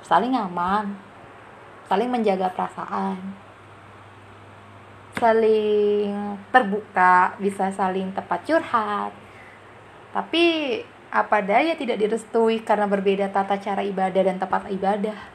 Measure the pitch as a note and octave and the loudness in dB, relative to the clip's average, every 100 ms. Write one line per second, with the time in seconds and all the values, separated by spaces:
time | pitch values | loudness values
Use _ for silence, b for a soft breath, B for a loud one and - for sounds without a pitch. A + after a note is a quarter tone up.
0 | - E3+ A#3+ C4 G3 F3 F3 G3+ G3+ G3+ | 2 0 2 -2 -2 -4 -2 -2 -4 -10
1 | - - - - - - - - - F#3+ | -16 -20 -20 -20 -20 -20 -20 -20 -4 -2
2 | B3 B3 G#3 F#3+ F#3 - F3+ - F3 G3+ | 0 0 0 0 -2 -4 -8 -8 -8 -4
3 | F#3+ F#3+ F#3+ G3 - - - - - - | -4 -6 -10 -14 -20 -20 -20 -20 -20 -20
4 | - - - - - - - - - - | -20 -20 -20 -20 -20 -20 -20 -20 -20 -20
5 | - - A#3 A3 A3 A3 G#3+ G#3 G#3 G#3 | -14 0 4 4 4 4 4 2 2 2
6 | G#3 G3+ G3+ G3+ - B3+ G3+ G3+ - - | 0 -4 -6 -10 2 2 4 -2 -4 2
7 | F#3 F3+ F#3 - G3 G3 F#3+ G3 F#3+ F#3+ | 6 6 4 0 -4 -2 -4 -2 -2 -2
8 | F#3+ F#3+ G3 F3+ - D#4+ D#4+ A#3 G#3 G3+ | -4 -8 -6 -6 0 0 2 -2 -2 -4
9 | G3+ - - B B B B - - - | -6 -10 -20 B B B B -20 -20 -20
10 | - G3+ G3 E4 E4+ D#4+ C#4+ A#3 - - | -8 -6 -2 2 2 2 -2 -6 -8 -20
11 | - G#3+ G#3+ G#3+ F#3+ G#3+ D#4+ D#4+ C4 G#3 | -4 -2 2 0 2 2 2 -2 -4 -2
12 | G#3 A3+ - A#3 A3+ A3+ A3 G#3 G#3 G3 | -2 -2 -2 2 2 2 0 0 2 0
13 | G3 G3 G3 G3 G3 G3 G#3 G3+ G3+ F#3+ | 0 0 0 -2 -2 -2 -2 -4 -4 -2
14 | F#3+ F#3 F#3+ F3+ F#3+ F#3+ - F#3+ F#3+ G#3 | 0 2 0 0 -2 -4 -4 -4 -2 -2
15 | G#3+ G#3 - | -4 -8 -16